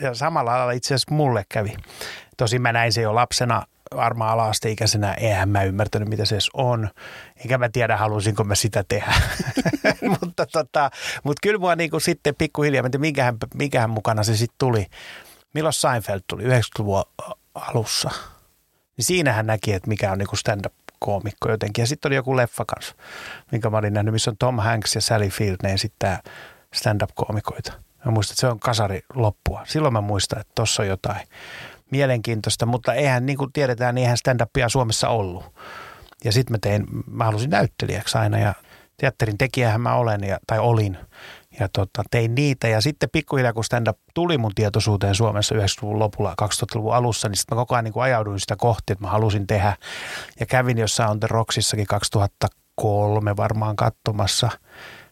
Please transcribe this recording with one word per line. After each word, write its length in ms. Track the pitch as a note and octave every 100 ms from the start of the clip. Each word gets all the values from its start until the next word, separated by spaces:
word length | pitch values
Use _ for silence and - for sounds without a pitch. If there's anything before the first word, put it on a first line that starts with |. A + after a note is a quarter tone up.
ja 120 | C3+
samalla 380 | A#2 D3+ D#3+ A#2+
lailla 200 | B2 B2
itse 160 | B2 -
asiassa 280 | C3+ - D3+
mulle 300 | C#3+ A#2+ -
kävi. 260 | A#2 G#2 - - - - - - -
Tosin 240 | A#2 B2+
mä 120 | B2
näin 200 | A#2 A#2
se 80 | A2+
jo 140 | A2 A2
lapsena, 500 | B2 - B2 A2 - _ - C3+
varmaan 360 | A#2 A2+ A2
ala-asteikäisenä, 840 | A2+ A2 A2 A#2 G#2+ G#2+ G#2 G2+
eihän 360 | - A2+ G2 F#2+
mä 140 | G2+
ymmärtänyt, 460 | G2 G2 G#2 G#2+ G#2
mitä 160 | G#2+ G#2
se 100 | G#2
edes 140 | -
on, 360 | - B2+ A#2 G#2+ - - - - -
enkä 200 | - C3
mä 120 | A#2+
tiedä, 280 | B2 A2+ G#2
halusinko 460 | A2 G#2+ G2+ G#2
mä 120 | G2+ G2
sitä 280 | A2 G#2+ G2
tehdä. 260 | G2 - - - - - - - D4 G#3+ -
<laughs> 140 | A#3+ F#3
Mutta, 240 | F3 - E3
tota, 460 | E3 C3+ D#3 C#3 - - -
mut 160 | C#3 D3
kyllä 180 | G3+ G#3+
mua, 160 | F3+ E3
niinku, 240 | E3 D#3
sitten 360 | F3 E3+ - -
pikkuhiljaa, 480 | D#3 - D3 C3+
mä 20 | B2
en 40 |
tiedä, 100 | C3+
minkähän, 360 | D#3 C#3 B2 A2+ B2+
minkähän 360 | C3 C#3+ C3+ A2+
mukana 340 | A2 A#2+ A2
se 140 | G#2 A2
sit 140 | A#2 -
tuli. 280 | C3 A2+ F#2 - - - - - _
Milloin 200 | D3 D#3
Seinfeld 480 | - D3+ B2 - G2 -
tuli? 160 | F#2
Yhdeksänkymmentäluvun 600 | A#2 B2+ A2 - G#2 F#2+ - - - - _ -
alussa. 540 | - B2 A2 - - - - - _ _ _ _ _ -
Niin 80 | A#2
siinähän 420 | F3+ C#3+ A2 A2
näki, 260 | A2 -
että 140 | F#2+ -
mikä 220 | G#2 G2+
on, 60 | F#2+
niinku, 180 | G2+ G#2
stand-up-koomikko 1120 | - G#2 F#2 - - - - G2+ A2 - A2+
jotenkin. 320 | A2 G#2+ G#2+
Ja 60 | A#2
sit 180 | D3+ D3
oli 100 | C3+
joku 220 | B2+ C3
leffa 280 | A#2+ - C3
kanssa, 300 | - - - - - - - -
minkä 180 | A#2 A2
mä 80 | G#2+
olin 160 | G#2
nähnyt, 200 | G#2 G#2
missä 180 | A2 -
on 60 | -
Tom 200 | B2 B2
Hanks 380 | G#2+ A#2 - A2+
ja 60 |
Sally 280 | - A2+ G2+
Field, 280 | - G#2 F#2
ne 100 | G2
esittää 480 | G2 G#2+ - G#2 F2+ - - - - _ -
stand-up-koomikoita. 1000 | A#2 G#2 G2+ - - G#2+ - - - - - _ A#2+
Mä 60 |
muistan, 220 | A2 G2+
että 80 | -
se 60 | C3
on 120 | A2
kasari 420 | - A2 G2+ F#2+ - B2
loppua. 480 | A2 - - F#2 -
Silloin 260 | D#3 D3+
mä 80 | A#2
muistan, 380 | G#2 G2+ - -
että 100 | - -
tossa 280 | A2+ -
on 60 | G2+
jotain 380 | F#2+ - G#2+ - - - - - - _
mielenkiintoista, 720 | C3+ C#3 B2 A2+ A2+ - - A#2
mutta 280 | B2 -
eihän, 320 | A#2+ C#3+ B2+ C3
niin 120 | C#3
kuin 160 | C#3
tiedetään, 420 | D3+ C3+ A2+ B2 B2
niin 80 |
eihän 140 | B2 A#2+
stand-upia 520 | - B2 A#2 C3+ A#2+
Suomessa 400 | C3+ A#2 - B2
ollut. 360 | A#2 F#2+ F2+ - - - - - - - -
Ja 80 | A#2
sit 180 | A2 B2+
mä 80 | G#2+
tein, 240 | G#2 G#2 - A2+ -
mä 180 | F#2+ A2+
halusin 240 | G#2+ C3+
näyttelijäksi 680 | G3+ - - A2+ G#2 - A#2
aina, 220 | G#2+ G#2
ja 140 | G#2 F#2+ - - _ -
teatterin 400 | C#3 - A2 G#2
tekijähän 440 | C3 B2+ A#2+ G#2+
mä 140 | A#2+ A#2+
olen, 280 | A#2 G#2
ja, 160 | G2 F#2 -
tai 120 | A2
olin. 380 | A#2 A2+ G2+ F#2 - - - - _ -
Ja, 100 | G2
tota, 300 | - F#2+ - F#2
tein 240 | A#2+ A#2 A#2+
niitä, 320 | D3 C3 A#2
ja 140 | A2
sitten 280 | D3 D3+ C#3+
pikkuhiljaa, 440 | D#3+ - C#3 B2
kun 100 | A2
stand-up 340 | A2 A#2+ A#2 - _
tuli 240 | - F3 D3+
mun 140 | A2 G2
tietoisuuteen 600 | G#2+ G#2+ A2 G2+ G2 G2
Suomessa 400 | A2+ G#2 G#2+ A2
yhdeksänkymmentäluvun 440 | G2 - G#2 G#2+
lopulla, 340 | G#2+ - G2+ F2
kaksituhattaluvun 580 | G#2 - G#2+ A2+ G#2+ A#2+
alussa, 340 | A#2+ G#2+ G#2+
niin 80 | G2
sit 140 | -
mä 40 | A#2
koko 200 | B2 B2
ajan, 80 |
niinku, 160 | A2+ G#2+
ajauduin 400 | C3 A#2+ G#2 G2+
sitä 160 | - G#2+
kohti, 380 | A#2+ G#2+ -
että 120 | G2+ G2+
mä 60 |
halusin 360 | G#2+ A2 G2+ G2
tehdä. 280 | G#2+ G#2 G2 - - - - - -
Ja 60 | A#2
kävin 320 | C3 B2+ A#2
jossain 320 | G#2+ - A2+
On 100 | G#2+
The 80 | A2
Rocksissakin 600 | A2+ A2 - - G#2+ G2+
kaksituhatta 600 | G#2+ - A2 G2+ - G#2 - _ -
kolme 600 | A2 G2+ G#2 G#2+ G#2 G2+
varmaan 380 | G#2+ G#2+ G#2+ G#2
katsomassa 720 | A#2 - - G#2+ G2+ - A#2 - _ - - - -